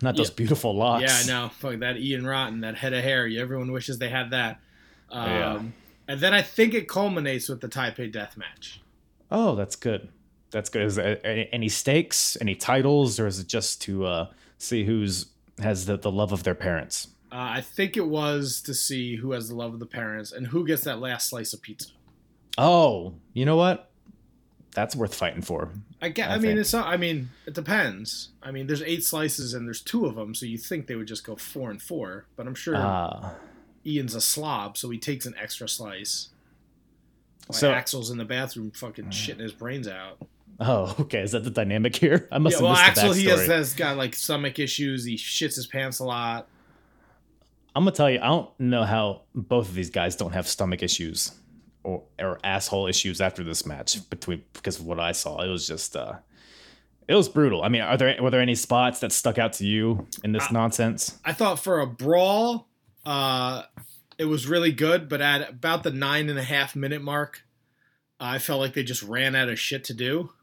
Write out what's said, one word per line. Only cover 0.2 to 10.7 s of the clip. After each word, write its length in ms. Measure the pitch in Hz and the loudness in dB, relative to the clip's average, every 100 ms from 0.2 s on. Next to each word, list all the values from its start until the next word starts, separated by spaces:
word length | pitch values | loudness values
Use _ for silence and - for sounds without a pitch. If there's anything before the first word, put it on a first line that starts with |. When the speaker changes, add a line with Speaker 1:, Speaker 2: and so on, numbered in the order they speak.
| - | 0
Speaker 2:
Yeah. 60 | - | 0
Speaker 1:
beautiful 400 | 117 147 117 101 | 0 2 2 2
locks. 280 | 117 117 | 2 4
Speaker 2:
Yeah, 320 | 131 123 123 123 | 4 4 4 0
I 60 | |
know. 80 | 120 | -4
Fuck 300 | - 135 117 | -8 -8 -4
that 180 | 123 123 | -4 -2
Ian 280 | 135 131 127 | -2 -2 -2
Rotten, 360 | 135 127 113 | -2 -2 -4
that 140 | 113 110 | -6 -4
head 180 | 131 | -2
of 100 | 127 | 0
hair. 240 | 131 135 117 | 2 2 0
Everyone 440 | 113 127 131 127 | -2 -4 -4 -4
wishes 260 | 127 123 120 | -4 -4 -4
they 100 | 123 | -2
had 220 | 131 120 | -2 -2
that. 280 | 127 117 110 _ _ - _ - | -2 -2 -4 _ _ -20 _ -14
Speaker 1:
Yeah. 420 | - 110 87 80 | -6 -2 0 0
Speaker 2:
Um, 200 | 104 113 - - _ - | -2 -6 -12 -20 _ -8
and 120 | 139 | 0
then 140 | 180 | 4
I 80 | 202 | 4
think 320 | - - 226 | 2 4 4
it 140 | 220 170 | 2 -2
culminates 600 | 185 202 175 143 131 - | 0 0 0 -2 -2 -4
with 120 | 123 | -8
the 60 | 120 | -8
Taipei 440 | 131 123 107 117 | -4 -4 -4 -8
Death 240 | 107 104 - | -8 -10 -12
Match. 440 | 85 - - - _ _ _ _ - | -16 -14 -18 -18 _ _ _ _ -2
Speaker 1:
Oh, 240 | 208 220 107 | 2 2 2
that's 200 | 98 - | -2 -4
good. 340 | 120 104 - - _ _ _ | -2 -2 -6 -20 _ _ _
That's 180 | 107 | -6
good. 140 | 101 | -2